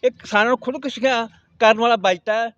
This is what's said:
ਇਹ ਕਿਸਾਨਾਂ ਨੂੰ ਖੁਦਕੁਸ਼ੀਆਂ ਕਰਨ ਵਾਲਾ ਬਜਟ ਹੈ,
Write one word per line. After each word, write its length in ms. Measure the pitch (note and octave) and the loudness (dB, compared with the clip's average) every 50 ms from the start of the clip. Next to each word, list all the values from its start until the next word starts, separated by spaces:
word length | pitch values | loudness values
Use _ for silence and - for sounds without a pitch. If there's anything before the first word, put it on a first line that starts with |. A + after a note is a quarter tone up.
| - | -4
ਇਹ 80 | B3+ | -4
ਕਿਸਾਨਾਂ 380 | - - - - G#3+ G#3 A3 A#3+ | -4 -6 -8 -2 0 0 2 2
ਨੂੰ 80 | B3+ | 0
ਖੁਦਕੁਸ਼ੀਆਂ 680 | B3 - B3+ C4 C4+ D4 C4 - G#3+ A#3+ C4 B3 A#3 A3+ A3 _ _ _ _ _ - | -2 -4 -8 -8 -8 -8 -10 -6 -2 -2 0 0 0 -4 -6 _ _ _ _ _ 2
ਕਰਨ 200 | A3+ A3 A3+ A3 | 4 4 4 4
ਵਾਲਾ 160 | A#3 A#3+ A#3 | 2 0 0
ਬਜਟ 340 | G3+ F#3 F#3+ F#3 F3 - G#3+ | 2 2 0 -2 -2 -2 -4
ਹੈ, 220 | G#3+ A3+ A#3 A3+ - | -2 -2 -4 -6 -10